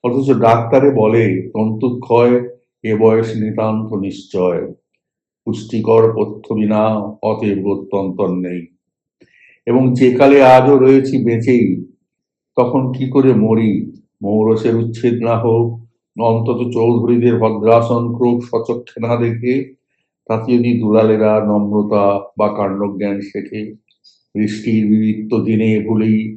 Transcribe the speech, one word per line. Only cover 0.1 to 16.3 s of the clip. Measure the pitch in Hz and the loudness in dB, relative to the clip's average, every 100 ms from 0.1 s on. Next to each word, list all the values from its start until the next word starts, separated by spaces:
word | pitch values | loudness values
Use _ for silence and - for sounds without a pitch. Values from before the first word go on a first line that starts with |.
| 131 139 117 | -2 0 2
ডাক্তারে | 113 117 - 135 143 | 4 2 2 2 2
বলে | 123 107 113 107 90 - | 2 2 2 0 -2 -6
তন্তুক্ষয় | 110 110 107 127 123 - 117 120 123 123 - _ _ | -4 -4 -2 -4 -6 0 2 4 2 -2 -16 _ _
এ | 113 104 | -6 2
বয়স | 110 113 113 110 | 2 2 -2 -4
নিতান্ত | 107 104 110 110 110 104 | -6 -4 -4 -4 -6 -6
নিশ্চয়, | 95 90 - 95 90 85 71 - _ _ _ _ _ _ - | -8 -10 -8 -2 -2 -2 -8 -14 _ _ _ _ _ _ -10
পুষ্টিকর | 113 - 117 107 113 113 | -10 -8 -6 2 4 2
পথ্য | 107 107 104 - | 0 -6 -8 -8
বিনা | 107 107 107 110 107 104 - | -4 -2 0 0 -2 -8 -8
অতএব | 110 104 110 98 | -6 -4 -4 -4
গত্যন্তর | 98 92 - 101 95 90 95 90 | -4 -6 -6 -6 -6 -4 -4 -4
নেই। | 90 90 82 _ _ _ _ _ _ _ _ _ - | -6 -10 -12 _ _ _ _ _ _ _ _ _ -2
এবং | 123 131 | 0 2
যে | 127 127 - | 2 2 4
কালে | 135 139 131 127 | 6 8 8 6
আজও | 131 139 | 6 4
রয়েছি | 131 135 135 131 | 6 4 2 -2
বেঁচেই, | 117 113 127 120 101 90 - _ _ _ _ _ _ - | -2 -2 0 2 2 -2 -8 _ _ _ _ _ _ -2
তখন | 123 135 127 | 0 0 -4
কি | 127 127 | -4 -2
করে | 139 131 | 2 4
মরি? | 110 110 113 110 90 - - _ _ | 4 2 2 0 -2 -6 -14 _ _
মৌরসের | 101 107 110 110 120 117 | -4 0 0 0 0 0
উচ্ছেদ | 117 - 123 113 | -4 -2 -2 0
না | 117 113 | -2 0
হোক, | 117 113 117 - - _ _ - | 2 0 0 -6 -16 _ _ -4
অন্তত | 117 | 0